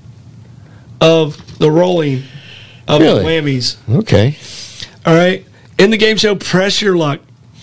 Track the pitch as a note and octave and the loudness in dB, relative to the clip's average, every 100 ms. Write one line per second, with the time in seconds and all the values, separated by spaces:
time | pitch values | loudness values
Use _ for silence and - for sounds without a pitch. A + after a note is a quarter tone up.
0 | - - - - - - - - - - | -20 -20 -20 -20 -20 -20 -20 -20 -16 0
1 | D#3+ E3 D3+ - - - D#3 D#3 F#3 F3 | 2 2 0 -6 -16 -2 0 2 2 0
2 | D3 C3 C3+ C#3+ - - - - - D3+ | -2 -4 -8 -16 -20 -20 -20 -14 -2 2
3 | D#3+ C3+ B2 E3 D3 C3 A#2 - - C#3 | 4 2 0 -2 -2 -4 -4 -8 -4 -2
4 | A3 F#2+ A#2+ D3+ - - - - - - | 0 0 0 -2 -12 -18 -18 -18 -20 -8
5 | E3 E3 F3+ F#3+ - - - - G3 A3 | 0 2 2 -2 -8 -20 -8 0 2 2
6 | A3 A3 G#3+ G3+ - F3+ G3 - G#3 F3 | 0 0 0 -2 -2 -2 0 -2 -2 0
7 | D3+ - _ _ _ - | -2 -4 _ _ _ -20